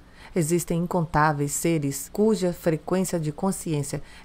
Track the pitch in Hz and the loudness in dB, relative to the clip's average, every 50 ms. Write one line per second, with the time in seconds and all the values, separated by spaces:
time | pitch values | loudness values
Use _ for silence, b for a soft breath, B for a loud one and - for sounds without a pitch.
0 | B B B B B B - 180 156 151 175 170 - - 175 165 175 170 - 180 | B B B B B B -2 -2 0 2 0 0 0 0 -2 -2 -2 0 0 -2
1 | 160 - - 151 151 156 151 143 143 147 - - - 170 165 156 143 139 139 - | 0 2 2 4 4 4 2 2 -2 -2 -2 0 0 0 2 2 0 -2 -4 -6
2 | - - - - 214 226 214 175 185 175 170 - - 175 160 151 - - 175 190 | -8 -6 0 2 4 4 4 2 0 -2 -2 0 0 0 0 0 0 -2 0 0
3 | 185 - - 170 151 151 147 - 190 196 185 - - 175 151 147 143 - - 139 | 0 0 -2 -2 -2 -4 -4 -2 -2 -2 -2 -2 -4 -4 -2 -2 -2 -4 -6 -8
4 | B B B B | B B B B